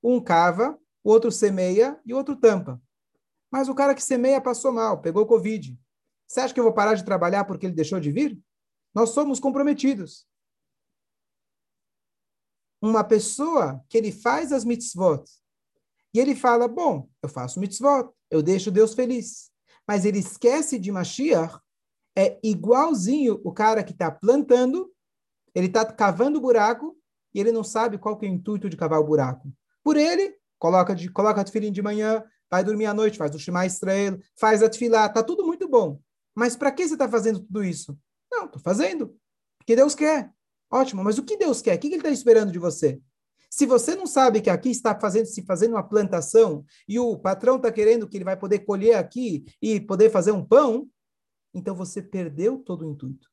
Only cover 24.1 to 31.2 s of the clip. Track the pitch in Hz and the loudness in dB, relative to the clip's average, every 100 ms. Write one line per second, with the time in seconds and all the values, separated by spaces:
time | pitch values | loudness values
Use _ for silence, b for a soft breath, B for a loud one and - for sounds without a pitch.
24.1 | 151 202 277 285 247 254 330 381 _ _ | -2 2 2 4 4 4 -2 -8 _ _
25.1 | _ _ _ _ - 180 202 220 - 202 | _ _ _ _ -4 0 0 -2 0 0
26.1 | 170 262 294 254 233 208 233 311 - _ | 2 0 0 2 4 4 0 -8 -14 _
27.1 | _ _ 196 208 226 208 220 226 202 214 | _ _ -2 0 0 -4 -4 -4 -4 -8
28.1 | 214 214 180 180 208 202 160 160 156 151 | -6 -6 -6 -6 -6 -8 -6 -2 0 2
29.1 | 151 127 127 139 - _ _ 294 302 311 | 2 0 -6 -14 -20 _ _ 0 2 2
30.1 | 359 392 - _ _ 165 185 185 185 180 | 2 -2 -4 _ _ 2 4 2 -2 -6
31.1 | 185 | 0